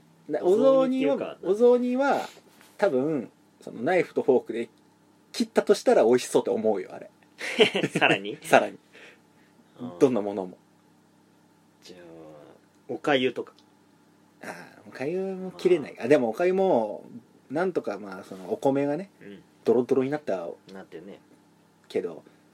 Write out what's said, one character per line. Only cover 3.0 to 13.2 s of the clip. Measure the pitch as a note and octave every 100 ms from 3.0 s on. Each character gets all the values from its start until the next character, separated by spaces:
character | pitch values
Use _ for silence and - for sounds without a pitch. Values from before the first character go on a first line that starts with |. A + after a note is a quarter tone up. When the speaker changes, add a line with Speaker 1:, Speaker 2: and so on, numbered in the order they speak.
| D3 D3 G2+ _ _ _
Speaker 2:
そ | -
の、 | -
ナ | C3 F3+
イ |
フ | -
と | -
フ | B2+ B2+
ォ |
ー | -
ク |
で | A2 A2+ _ _ _ _ _ _
切 | -
っ | A#3
た | -
と | -
し | G3+
た | -
ら | A3
美 | A2+
味 | B2
し | -
そ | C3
う |
っ |
て | G#2+
思 | A2 A2
う | G2+
よ、 | -
あ | -
れ。 | - _ _ - -
Speaker 1:
<laughs> | - A3 F#3+ D3+ -
さ | C3+
ら | G#2
に？ | G2+ B2+
Speaker 2:
<laughs> |
さ | - C#3
ら | G#2
に。 | - _ - - - _ _ _ _ _ -
Speaker 1:
う | B2
ん。 | -
Speaker 2:
ど | C3+
ん |
な | A2+
も | G2+
の | G2+ F#2
も。 | - _ _ _ _ _ _ _ _ _ _ _ _
Speaker 1:
じ | -
ゃ | F2+
あ、 | E2+ - D#2 D2+ - - _ _ -
お | A#2+
粥 | D#3+ C#3